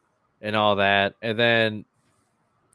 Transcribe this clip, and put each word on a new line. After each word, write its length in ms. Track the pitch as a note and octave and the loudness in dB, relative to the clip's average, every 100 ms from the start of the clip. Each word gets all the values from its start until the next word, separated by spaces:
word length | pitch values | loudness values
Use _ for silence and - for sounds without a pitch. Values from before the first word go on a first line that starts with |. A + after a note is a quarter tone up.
| _ _ _ _ | _ _ _ _
and 140 | G#2+ G#2+ | -6 0
all 200 | G#2 G2+ | 2 2
that. 400 | G2 G2+ G2 - | 2 2 0 -4
And 180 | A#2 A2 | -8 -2
then, 460 | A#2 A#2 A2 G#2+ - _ _ _ _ _ _ _ _ | 0 2 -2 -4 -14 _ _ _ _ _ _ _ _